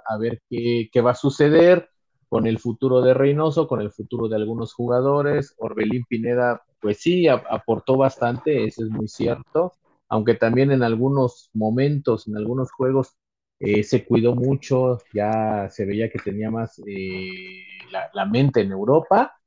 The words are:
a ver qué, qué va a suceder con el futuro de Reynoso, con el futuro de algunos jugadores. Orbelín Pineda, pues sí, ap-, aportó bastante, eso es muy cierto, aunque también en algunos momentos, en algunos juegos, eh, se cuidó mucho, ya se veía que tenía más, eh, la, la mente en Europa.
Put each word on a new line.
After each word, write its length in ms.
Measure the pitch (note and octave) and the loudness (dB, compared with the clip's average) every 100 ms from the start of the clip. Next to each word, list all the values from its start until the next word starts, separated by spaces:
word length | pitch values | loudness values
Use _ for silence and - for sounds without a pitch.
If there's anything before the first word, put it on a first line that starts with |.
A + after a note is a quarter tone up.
| - | -8
a 120 | G#2+ | -6
ver 240 | A2+ A2+ - | -6 -6 -10
qué, 400 | A#2 A#2 A#2+ A2 | -6 -2 -2 0
qué 100 | B2+ | 0
va 100 | A#2+ | 2
a 40 | A#2+ | 2
suceder 760 | C#3+ - D3 D#3 F3 F3+ - _ _ _ _ | 0 2 4 6 8 6 2 _ _ _ _
con 180 | A2+ A2+ | -2 0
el 120 | A2 | -2
futuro 420 | A#2 A2+ C3 B2+ | -4 -4 2 4
de 120 | B2+ | 4
Reynoso, 540 | B2+ C#3 D3 D#3 D3+ D#3 | 4 4 2 0 0 -2
con 140 | A#2+ | -2
el 100 | G#2 | -4
futuro 360 | - G#2+ A#2+ A2+ | -8 -10 -6 -2
de 80 | A2 | -2
algunos 380 | G#2+ A#2 A2 | -2 -4 -8
jugadores. 840 | - A#2+ B2 C3+ C#3+ C#3+ D3 C#3+ - | -6 -2 0 2 0 0 -2 -4 -8
Orbelín 480 | A2 G#2+ G#2+ B2 A#2+ | -8 -4 -2 -2 -4
Pineda, 560 | A#2 A#2 A#2+ A#2+ A#2 _ _ | -4 -2 0 0 -2 _ _
pues 200 | G#2+ G#2 | -4 -2
sí, 280 | E3 F3+ E3 | 0 2 4
ap-, 180 | A#2+ - | 2 0
aportó 480 | A2+ - A2+ - C3 | -6 -2 -2 0 2
bastante, 680 | C3+ - A#2+ B2 - C#3 G#2+ | 2 0 -4 -2 -2 -2 -2
eso 180 | - | -6
es 60 | A2 | -8
muy 180 | A2 G#2+ | -6 -8
cierto, 680 | - A#2 A#2+ - D3+ F3+ - _ _ - | -4 -4 -4 -4 -4 -4 -6 _ _ -4
aunque 280 | A2+ A2 A2 | 0 2 2
también 360 | A2+ A#2+ C#3 | 2 2 2
en 120 | C3+ | 2
algunos 680 | A#2+ A2+ C3 C#3 B2 - _ | 2 0 0 0 0 -4 _
momentos, 760 | A2 G#2+ A#2+ C#3 C#3+ - A2 - | -4 -2 0 0 0 -2 -2 -4
en 100 | G#2+ | -8
algunos 340 | A2 C3 B2+ | -4 -4 -6
juegos, 460 | - C3 C3+ B2+ _ _ _ _ _ | -2 0 0 -2 _ _ _ _ _
eh, 240 | - G#2 | -2 0
se 220 | G#2 A#2+ - | 2 0 2
cuidó 280 | A#2+ A#2 | 2 2
mucho, 640 | B2 B2+ C#3 - C3 B2+ A#2+ - | 2 0 -2 0 0 0 -2 -4
ya 560 | G#2 G#2 A2 A2 G#2+ F#2+ | -4 0 0 0 -2 -4
se 160 | - G2 | -6 -4
veía 240 | G2+ A2+ | -2 -4
que 80 | - | -4
tenía 320 | G#2 G2+ A2 | -6 -6 -4
más, 320 | A2+ A2+ - G2+ | -4 -6 -10 -12
eh, 760 | G2 F#2+ F#2 F#2+ F#2 F#2 F#2 F#2+ F#2+ - | -10 -8 -8 -10 -12 -16 -18 -20 -20 -14
la, 180 | F#2+ F2+ | -10 -8
la 120 | G2+ G2 | -4 -2
mente 360 | A#2 C#3 A#2+ | 2 2 2
en 100 | G2 | 0
Europa. 680 | F#2+ G#2+ D3+ - G3+ C#4 - | -2 2 2 4 2 2 -4